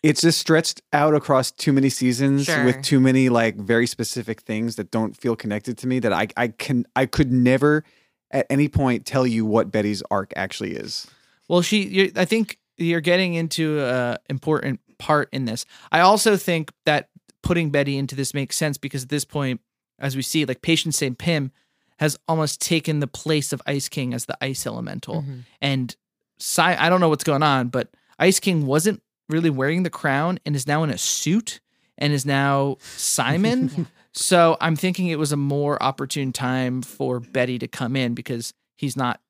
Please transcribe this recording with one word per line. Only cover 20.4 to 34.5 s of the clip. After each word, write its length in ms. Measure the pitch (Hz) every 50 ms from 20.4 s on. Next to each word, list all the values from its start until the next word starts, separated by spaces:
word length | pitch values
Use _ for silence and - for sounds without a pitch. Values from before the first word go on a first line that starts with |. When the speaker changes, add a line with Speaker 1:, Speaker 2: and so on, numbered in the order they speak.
| 151
Speaker 3:
like, 180 | 131 127 - -
Patience 360 | - 165 156 - 165 147 -
Saint 200 | 151 135 127 _
Pym 320 | - 175 170 151 143 135 _ _ _ _ _ _ _ _ _ _
has 180 | 151 156 143 - _ -
almost 320 | 165 160 156 143 - -
taken 400 | - - 170 160 147 - 156 147
the 80 | 143 135
place 440 | _ - - 156 160 151 139 - -
of 80 | 135 -
Ice 220 | - 143 143 135 -
King 260 | - 151 135 127 120
as 120 | 120 -
the 120 | - - -
ice 280 | - 135 135 - - 123
elemental. 540 | 113 120 120 104 95 - - - - 160 147
Speaker 2:
Mm-hmm. 160 | 135 135 123 123 _ _ _
Speaker 3:
And 360 | 135 139 139 131 127 117 - _ _ _ _ _ _ _ _ _
Si-, 240 | - - - - 160
I 260 | 180 175 - 139 165
don't 120 | 180 185
know 80 | 180 165
what's 160 | 151 143 -
going 180 | 165 147 139 156
on, 280 | 151 139 131 123 123
but 180 | 120 131 117 - _ _ _ _ _ _
Ice 180 | 151 185 190 -
King 280 | - 196 180 160 143
wasn't 360 | 131 135 156 160 208 202 - _ _ _ _ _ _
really 220 | 151 160 170 165
wearing 320 | 143 131 131 143 160 175 185
the 80 | 170
crown 480 | - - - 151 135 139 151 175 185 - _
and 80 | - 147
is 140 | 139 127 143
now 160 | 147 151 165
in 60 | 151
a 60 | 107
suit 600 | - - - - - - 147 175 226 233 - - - _ _ _ _ _ _ _ -
and 140 | 143 147 147
is 120 | 139 127
now 520 | 143 139 139 139 139 139 139 139 139 135 _
Simon. 880 | - - - - - - - - 123 120 147 170 196 220 240 254 - 127 -
Speaker 2:
<laughs> 20 |
Yeah. 80 | - 160 - _ _ _ _ _
Speaker 3:
So 440 | - - - 185 175 170 165